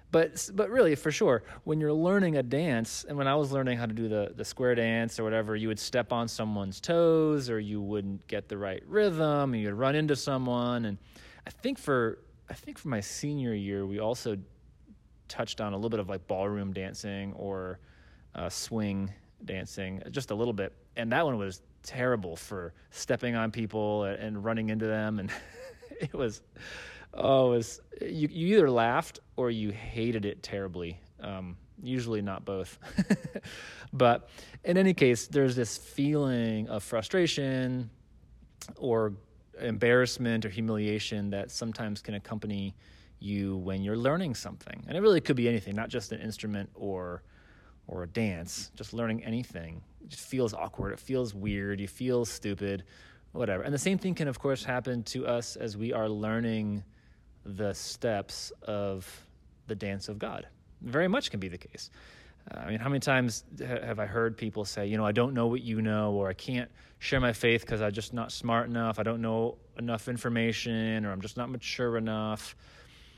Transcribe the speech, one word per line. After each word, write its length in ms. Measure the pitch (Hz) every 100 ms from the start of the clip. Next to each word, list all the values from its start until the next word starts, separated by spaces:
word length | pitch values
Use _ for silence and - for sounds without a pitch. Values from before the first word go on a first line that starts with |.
| -
but, 380 | 165 165 - -
but 160 | 190 202
really, 240 | 254 170
for 160 | 139 156
sure, 320 | 139 196 117 - -
when 160 | 165 156
you're 120 | 151
learning 440 | 156 170 202 180 147
a 80 |
dance, 600 | 123 135 170 117 113 - -
and 100 | 147
when 80 | 135
I 80 |
was 160 | 147 139
learning 280 | 139 131 120
how 80 | 117
to 60 |
do 160 | 110 113
the, 260 | 104 101 -
the 80 |
square 320 | 110 - 123 117
dance 420 | 113 113 117 -
or 60 |
whatever, 320 | 110 113 107 107
you 100 | 110
would 140 | 107
step 320 | - 123 113
on 160 | 120 117
someone's 520 | - 110 104 95 95
toes, 720 | - 170 170 160 156 147 123
or 80 | 110
you 220 | 104 104
wouldn't 440 | 101 104 98 98 -
get 200 | 104 -
the 80 | 101
right 280 | 98 92 -
rhythm, 680 | 208 208 160 156 147 139
and 60 | 113
you'd 140 | 104
run 220 | 101 135 151
into 180 | 151
someone. 720 | 139 - 131 127 123 120 120
And 140 | 110 101 - - - -
I 60 | -
think 280 | - 254 269
for, 400 | - 131 113 - - - -
I 60 |
think 240 | - - -
for 100 | 156
my 120 | 110
senior 540 | 95 - 147 147 123
year, 300 | 104 98 98
we 140 | 98 104
also 380 | 107 123 120 98 - - - - - - _ - -
touched 340 | - 113 -
on 120 | 104
a 40 | 98
little 140 | 113
bit 80 | 113
of, 100 | 95
like, 200 | 95 -
ballroom 440 | 95 101 104 98
dancing 600 | 95 95 - 104 98 98
or, 480 | - 98 95 92 92 - - - - -
uh, 140 | - 87
swing 640 | - - 113 104 98 98 - - -
dancing, 580 | - 95 95 - 92 95 -
just 200 | 131 -
a 40 |
little 180 | 104 120
bit. 200 | 101 98 - _
And 160 | - 113
that 120 | 135
one 140 | 160 113
was 240 | 98 95 - -
terrible 540 | - 127 127 117 92 82
for 380 | - 95 82 - -
stepping 440 | - - 120 123
on 160 | 117 110
people 540 | 117 107 110 104 104
and, 180 | 98 101
and 220 | 107 104
running 240 | 110 113 110
into 180 | 110 110
them. 320 | 107 107 107
And 120 | 95 - - - 523
<laughs> 340 | - 480 466
it 120 | 151
was, 300 | 165 120 104 - - - - - - -
oh, 320 | - - 135 127
it 100 | 120
was, 240 | 113 - - -
you, 280 | - 165 147
you 260 | 170 170 214
either 140 | 143
laughed 500 | 120 117 135 156 - - -
or 140 | 123
you 200 | 113 104
hated 540 | 104 - 110 120 113
it 180 | 101 -
terribly. 580 | - 101 98 90 85 90 - -
Um, 360 | - 95 90 85 - -
usually 400 | 127 127 117 107
not 220 | 98 95
both. 340 | - 95 92 -
<laughs> 340 | - - - 202 - - - - - - -
But 360 | 135 123 120 - - - -
in 140 | - 180
any 160 | 190
case, 320 | 175 127 117 -
there's 280 | 143 135
this 220 | 123 113 -
feeling 920 | - - 143 151 139 120 113 107 113
of 120 | 107
frustration 1080 | - 117 104 190 165 - 135 131 127 127 113 - - - - - - - - -
or 340 | 131 113 107 98 - - - -
embarrassment 840 | 123 110 120 123 123 - 120 113 107
or 20 |
humiliation 800 | 98 113 107 107 104 - 107 101
that 200 | 98 -
sometimes 500 | - 113 107 110 104
can 140 | -
accompany 600 | 104 - 110 107 101 98 - - - - -
you 400 | 101 101 98 95
when 240 | 92 95
you're 160 | 98 113
learning 360 | 127 165 170
something. 480 | 110 92 90 - - -
And 80 | 170
it 40 |
really 180 | 214 170
could 160 | - 131
be 100 | 120
anything, 300 | 117 95 104
not 140 | 117
just 200 | 117 -
an 100 | -
instrument 480 | 110 - 110 101 98
or, 480 | - 101 92 90 90 - - - - - - -
or 180 | 90
a 40 | 85
dance, 640 | 113 107 85 90 - 101
just 200 | - 110
learning 300 | 113 113 113
anything. 580 | 110 117 123 87 82 82 - -
It 60 | -
just 180 | 139 -
feels 280 | 131 117
awkward. 380 | 98 90 - 98
It 60 | -
feels 360 | - 131 120
weird. 460 | 101 104 101 98 101
You 80 | 98
feel 360 | - 127 123
stupid, 600 | 113 - 107 98 101 98 - - - - -
whatever. 300 | - 110 92
And 120 | -
the 40 | 143
same 200 | 185 190
thing 160 | 190
can, 140 | 165 143
of 100 | 127
course, 260 | 139 135
happen 380 | - 127 131 120
to 220 | 104 127 123
us 300 | 120 113 -
as 200 | 113 104
we 160 | 113
are 160 | 117 110
learning 760 | 104 107 113 117 110 104 104 - - - - - -
the 280 | 104 98 101
steps 800 | 92 - - 120 101 - - - -
of 640 | - 104 101 95 - - - - - - -
the 80 |
dance 340 | 104 101 98 -
of 100 | 104
God. 280 | - - - - - -
Very 280 | 123 139 180
much 220 | 254 -
can 100 | -
be 80 | 92
the 100 | 87
case. 320 | - - - - - - - - -
Uh, 100 | -
I 100 | 80
mean, 100 | 110
how 80 | 131
many 120 | 139
times 440 | 143 131 123 107 - 143
ha-, 240 | 131 120
have 160 | 117 110
I 60 | 104
heard 300 | 117 113 110
people 280 | 110 110
say, 220 | 98 107 101
you 100 | 107
know, 100 | 107
"I 60 |
don't 200 | 107 127
know 140 | 123 117
what 160 | 127
you 180 | 120 110
know," 320 | 110 107 104
or, 160 | 101 95
"I 40 |
can't 380 | 95 - 123 123 - - -
share 220 | - 135
my 120 | 123
faith 320 | 107 120 117
'cause 160 | - 110
I'm 120 | 107
just 200 | 104 107
not 200 | 120 110
smart 360 | - 120 117 120
enough. 300 | 117 113 123
I 60 |
don't 160 | 120 117
know 380 | 113 113 117 - - -
enough 300 | 117 113 -
information," 960 | 123 123 117 113 110 120 113 110 110 104
or, 60 |
"I'm 80 | 95
just 160 | 104 123
not 140 | 123
mature 460 | 123 - - 120 117
enough." 600 | 113 110 107 107 - - - - - - -